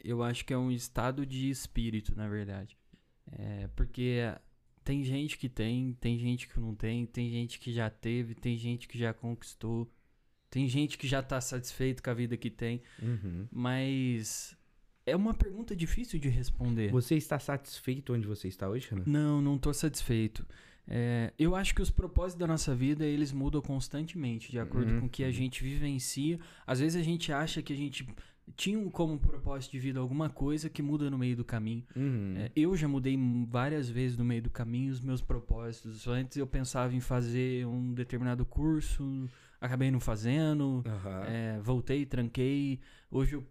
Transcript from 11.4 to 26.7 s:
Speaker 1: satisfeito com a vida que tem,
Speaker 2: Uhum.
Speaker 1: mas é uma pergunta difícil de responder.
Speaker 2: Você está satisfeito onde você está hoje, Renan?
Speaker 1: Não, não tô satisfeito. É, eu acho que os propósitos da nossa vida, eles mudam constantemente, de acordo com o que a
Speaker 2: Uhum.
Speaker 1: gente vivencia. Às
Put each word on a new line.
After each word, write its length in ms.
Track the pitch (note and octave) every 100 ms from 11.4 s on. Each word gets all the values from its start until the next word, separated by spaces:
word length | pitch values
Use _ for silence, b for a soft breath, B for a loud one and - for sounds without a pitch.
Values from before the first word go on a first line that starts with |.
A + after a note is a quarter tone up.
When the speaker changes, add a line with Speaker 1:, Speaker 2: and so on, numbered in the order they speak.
Speaker 1:
satisfeito 600 | B2 B2+ B2 - C3 B2+
com 80 | -
a 40 |
vida 220 | A#2 A#2+ A#2
que 140 | A#2+
tem, 320 | - A#2 A#2+ B B
Speaker 2:
Uhum. 440 | A2+ A#2 F#2 F2 A2
Speaker 1:
mas 1040 | B2 B2 B2+ C3+ C3+ B2+ A#2 G#2+ - - - _ _ - _ -
é 100 | E3
uma 160 | G#3+
pergunta 420 | A3 G3+ F#3+ A#3
difícil 440 | F#3+ E3 - A#3+ E3
de 80 | C#3
responder. 600 | A#2+ B2+ - B2 A2+ G#2
Speaker 2:
Você 260 | B2+ A#2+ D#3+
está 220 | D3 C#3+
satisfeito 760 | - C#3 - - - C3 C3+
onde 140 | A#2+ G#2
você 220 | G#2 F#2
está 200 | - F#2+
hoje, 200 | A#2 B2+
Renan? 140 | G2 F#2
Speaker 1:
Não, 340 | D3 D3+ D3
não 160 | C#3+ C#3
tô 140 | D3
satisfeito. 760 | C#3+ D#3 B2+ - A2+ A2 - - B B B -
É, 460 | A#2+ A#2+ A#2+ A#2 -
eu 180 | D#3+ F#3
acho 180 | F#3+
que 60 | -
os 100 | F#3
propósitos 480 | - F3+ A3 B3+ F3
da 80 | E3+
nossa 280 | D#3+ -
vida, 320 | B2+ C3 D3+ D3+
eles 260 | D3 D3
mudam 300 | C3+ C#3 D3
constantemente, 880 | C3+ C3+ - C#3+ D#3+ F3 C3 A2+ -
de 80 | A#2+
acordo 420 | A2+ B2 A2+ A#2
com 60 | -
o 20 |
que 160 | -
a 40 | C3
Speaker 2:
Uhum. 40 |
Speaker 1:
gente 320 | B2 B2+ -
vivencia. 720 | C3 C#3+ C#3+ C3+ B2+ - D3 E3 B B
Às 140 | -